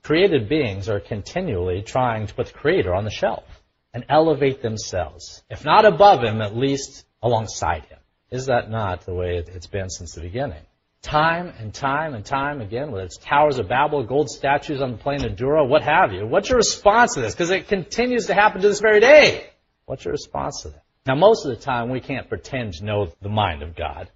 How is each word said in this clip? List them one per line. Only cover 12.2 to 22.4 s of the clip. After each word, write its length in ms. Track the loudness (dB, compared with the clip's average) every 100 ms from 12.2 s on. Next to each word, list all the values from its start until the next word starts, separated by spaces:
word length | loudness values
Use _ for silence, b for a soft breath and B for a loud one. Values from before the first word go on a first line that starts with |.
time 360 | -6 -4 -4 -6
again, 300 | -8 -8 -6
whether 120 | -8
it's 140 | -10 -14
Towers 420 | 0 4 4 2
of 80 | -2
Babel, 360 | 0 0 -2
gold 240 | -2 -2 -2
statues 540 | -4 -2 -2 -2 -4
on 100 | -4
the 60 | -4
plain 260 | -6 -4
of 120 | -6
Dura, 280 | -4 0 2
what 200 | 4 2
have 280 | 4 2 2
you, 140 | 0
what's 240 | -2 -2 2
your 80 | 0
response 560 | 0 2 4 4 2
to 80 | 0
this? 140 | -6
'Cause 160 | -2 -2
it 160 | -2 -2
continues 600 | -4 -4 -4 -2 -2 0
to 60 |
happen 280 | 2 2 4
to 60 | 0
this 120 | 2
very 200 | 4 6
day. 460 | 10 10 8 2 -14 _ _ _
What's 180 | -14 -10
your 100 | -6
response 500 | -8 -8 -8 -8 -10
to 60 | -16
that? 140 | -20 _ _
Now, 80 | -4
most 300 | 4 6 4
of 100 | 0
the 80 | -6
time, 260 | -4 -4 -4
we 100 | -6
can't 280 | -6 -10 -8
pretend 460 | -10